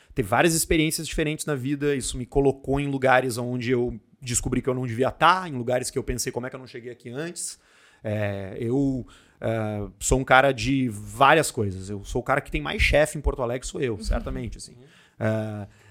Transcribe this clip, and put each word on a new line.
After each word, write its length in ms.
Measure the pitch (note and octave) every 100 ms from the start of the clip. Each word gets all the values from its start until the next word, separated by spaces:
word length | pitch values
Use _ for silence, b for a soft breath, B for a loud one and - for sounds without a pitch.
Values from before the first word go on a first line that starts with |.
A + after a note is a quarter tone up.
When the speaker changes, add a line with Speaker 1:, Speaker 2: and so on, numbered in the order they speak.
| b
Speaker 1:
ter 80 | -
várias 320 | G#2 A#2 E3+
experiências 520 | D#3+ - E3+ D#3 - D3+
diferentes 400 | - D3+ D3+ -
na 80 |
vida, 400 | C#3 C3 C#3+ D3
isso 240 | C#3 A2 B2+
me 80 | A#2+
colocou 540 | C#3+ C#3 C3+ - C#3
em 80 | C#3+
lugares 500 | C3+ B2+ B2+ C3 A2+
onde 320 | B2 B2 A#2
eu 280 | B2 B2 A#2 - _
descobri 400 | B2+ A#2+ B2+ B2+
que 80 | C3
eu 60 |
não 120 | B2+ B2+
devia 240 | A2+ B2+
tá, 380 | - D#3 F#3 F3+
em 40 |
lugares 380 | C3 A#2+ B2 B2
que 80 | B2+
eu 40 |
pensei, 300 | A2+ B2 C3
"Como 140 | B2 B2+
é 40 |
que 60 | C3
eu 40 |
não 60 | B2
cheguei 240 | B2+ A#2+
aqui 180 | A#2+ A#2+
antes?" 500 | B2+ E3 F3 - - b b b b
É, 540 | A2 G#2+ G#2 G2 F#2+ A2
eu, 460 | A#2 C3+ C#3 B2+ - B B B
é, 460 | - A2+ G#2+ G#2 G2 -
sou 180 | - C3
um 60 |
cara 280 | C3+ C3 C#3
de 360 | B2+ A#2+ C#3 B2+
várias 600 | G#2 G#2 G#2+ C#3 D#3+ C#3+
coisas. 400 | - G2+ F#2 F#2
Eu 140 | G2+
sou 160 | G2 B2+
o 40 |
cara 160 | A2+ C#3
que 100 | -
tem 100 | D3+
mais 220 | D3 G#3+
chefe 360 | - D3 D3+ D3+
em 20 |
Porto 220 | C#3 C#3
Alegre, 240 | A#2+ B2 -
sou 140 | F3+
eu, 140 | C3
Speaker 2:
Uhum. 80 | G#2
Speaker 1:
certamente, 560 | G#3 A#2 C3 C3 A2+ -
assim. 140 | -
Speaker 3:
Uhum. 140 | B2 C3+ b b b
Speaker 1:
É, 480 | A2 A2 G#2+ G#2 G2+ b b